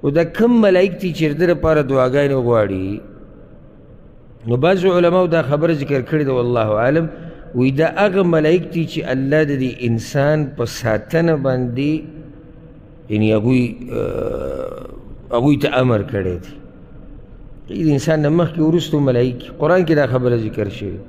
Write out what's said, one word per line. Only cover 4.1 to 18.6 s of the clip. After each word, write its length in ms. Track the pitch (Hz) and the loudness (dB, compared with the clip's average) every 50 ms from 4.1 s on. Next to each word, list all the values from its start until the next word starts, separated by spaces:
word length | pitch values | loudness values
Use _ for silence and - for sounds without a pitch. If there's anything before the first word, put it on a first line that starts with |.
| - - - - - - - 113 | -20 -20 -20 -20 -20 -12 -4 -2
نو 60 | 120 | 0
بعضو 320 | 127 143 170 196 185 170 190 175 180 | 2 2 2 2 2 2 2 4 4
علماو 280 | 175 170 175 185 185 | 4 4 4 2 2
دا 160 | 170 160 165 | 2 2 0
خبره 300 | 147 123 147 147 156 170 | 0 0 0 0 2 0
ذکر 280 | 165 147 139 - 143 135 | 0 -2 -2 -2 -2 -2
کړې 220 | 123 - 160 156 147 | -2 -2 -2 0 0
ده، 80 | 135 | 0
والله 360 | 131 123 120 120 123 117 113 107 107 107 117 | 0 0 0 0 0 0 0 0 0 2 2
اعلم، 220 | 131 147 165 165 160 - - - - - - - - - | 2 2 2 0 -2 -6 -12 -16 -18 -18 -18 -18 -8 -2
وی 160 | 123 127 135 | 0 0 0
دا 180 | 131 139 160 160 - | 2 2 0 0 2
هغه 260 | 175 202 208 180 196 | 2 0 2 2 2
ملائک 400 | 190 175 165 160 151 156 170 185 160 - | 2 4 2 2 4 4 2 2 0 -2
دي 120 | - 170 160 | -4 -4 -4
چې 140 | - - 160 - - | -4 -4 -8 -4 -2
الله 320 | 127 131 135 135 151 156 156 | -2 -2 0 0 2 2 2
د 80 | 143 143 135 | 2 0 -2
دې 100 | 131 127 - - 123 120 | -2 -4 -4 -2 -2 -2
انسان 500 | 117 113 113 - - 143 139 147 156 156 151 147 143 | -2 -2 -4 -4 -2 0 2 2 2 0 0 -4 -4
په 80 | - 120 | -6 -6
ساتنه 680 | 113 - - - 117 110 104 107 - - 165 165 170 160 | -6 -6 -6 -2 -2 -2 -2 -4 -2 -2 0 2 2 2
باندې، 560 | 147 131 135 131 127 127 123 120 123 139 147 156 156 - - - - - - - - - - - - - - - - - - - - - - | 2 0 0 0 0 -2 -4 -4 -2 -2 -2 -2 -4 -6 -10 -18 -18 -20 -20 -20 -20 -20 -20 -20 -20 -20 -20 -20 -20 -20 -20 -20 -20 -10 -4
یعنی 180 | 107 107 107 110 110 | -2 0 2 2 2
هغوی، 300 | 107 104 123 131 127 123 117 107 - - - | 2 2 2 2 2 0 -2 -6 -12 -14 -8
آه، 960 | - 113 - 87 87 - - - - - 67 67 67 67 65 - - - - - - - - - - - - - | -6 -6 -4 -4 -4 -4 -4 -4 -6 -6 -6 -8 -8 -8 -8 -10 -12 -14 -16 -16 -18 -18 -18 -18 -18 -18 -12 -4
هغوی 240 | - 117 123 147 147 - | -2 2 4 4 2 2
ته 60 | 143 - - 127 | 0 0 0 2
امر 200 | 131 127 120 104 | 2 2 2 0
کړی 340 | 98 - - 101 92 92 90 87 - | 0 -2 -4 -4 -2 -2 -4 -6 -10
دی. 100 | - - - - - - - - - - - - - - - - - - - - - - - - - | -14 -18 -20 -20 -20 -20 -20 -20 -20 -20 -20 -20 -18 -18 -20 -20 -20 -20 -20 -20 -20 -20 -20 -16 -10
د 220 | 95 - 160 156 147 | -6 -2 2 2 2
انسان 240 | 139 - 165 160 156 | 2 2 0 0 2
نه 80 | 147 147 | 2 2
مخکې 300 | 156 170 175 165 160 165 | 2 2 2 0 0 0